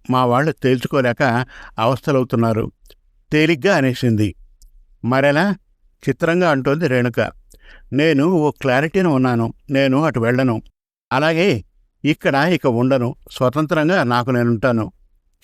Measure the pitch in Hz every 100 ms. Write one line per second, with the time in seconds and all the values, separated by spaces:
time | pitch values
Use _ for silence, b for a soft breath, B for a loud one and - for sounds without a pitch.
0 | - 127 123 120 151 - 131 131 - 147
1 | 123 113 139 117 165 B B - 113 127
2 | - 131 127 117 113 110 104 - _ _
3 | _ _ - 151 156 156 185 175 135 120
4 | 123 107 104 - - _ - - _ -
5 | 113 131 139 143 196 185 _ _ _ _
6 | - 131 165 175 175 139 131 151 165 127
7 | 120 120 107 - _ b b b b 123
8 | 160 139 156 180 151 - 131 127 156 190
9 | 180 131 127 127 113 - - 135 135 131
10 | 160 127 113 123 131 110 - _ _ _
11 | - 127 156 160 196 120 - _ _ _
12 | 139 151 180 139 160 170 139 117 131 135
13 | 120 - - - 127 139 151 160 151 180
14 | 123 120 123 123 120 113 131 117 101 _
15 | _ _ _ _